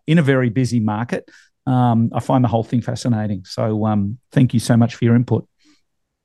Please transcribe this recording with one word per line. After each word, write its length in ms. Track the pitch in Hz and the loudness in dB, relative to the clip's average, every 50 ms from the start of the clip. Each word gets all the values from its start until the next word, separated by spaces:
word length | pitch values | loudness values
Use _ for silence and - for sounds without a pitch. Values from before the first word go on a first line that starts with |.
| _ | _
in 120 | - 156 175 | 0 2 2
a 40 | |
very 260 | 151 135 139 131 127 123 | 4 4 2 2 2 0
busy 300 | 104 131 127 120 120 120 | 0 -2 -2 0 0 0
market, 500 | 107 110 107 107 120 - 190 - - - - - _ _ _ _ - | 0 0 -2 -2 -4 -4 -6 -8 -8 -10 -20 -20 _ _ _ _ -4
um, 460 | 135 127 127 123 120 117 113 117 117 - | 0 0 2 2 2 2 2 0 0 -2
I 60 | 117 | -4
find 240 | - - 139 131 123 | -2 0 0 2 2
the 40 | 110 | 2
whole 140 | 104 113 | 0 -2
thing 180 | 113 - - 120 | -2 -2 -2 -4
fascinating. 640 | - - 123 117 - 127 117 107 107 104 107 95 95 | -2 -4 -6 -4 -2 -2 -2 -2 -2 -4 -6 -8 -10
So, 400 | - - - 117 110 110 107 107 | -10 -6 -4 -2 -2 -2 -2 0
um, 340 | 107 107 104 98 98 120 - _ _ | 0 0 0 -2 -4 -6 -10 _ _
thank 240 | - - 131 120 - | 0 2 2 2 2
you 60 | 113 | 0
so 160 | - - 120 | 0 2 2
much 180 | 117 120 117 - | 2 2 2 0
for 100 | - 120 | 0 0
your 120 | 117 117 | 2 2
input. 320 | 120 123 - 117 - - _ _ _ _ _ _ _ _ _ _ _ _ _ _ _ | 2 2 0 -2 -2 -4 _ _ _ _ _ _ _ _ _ _ _ _ _ _ _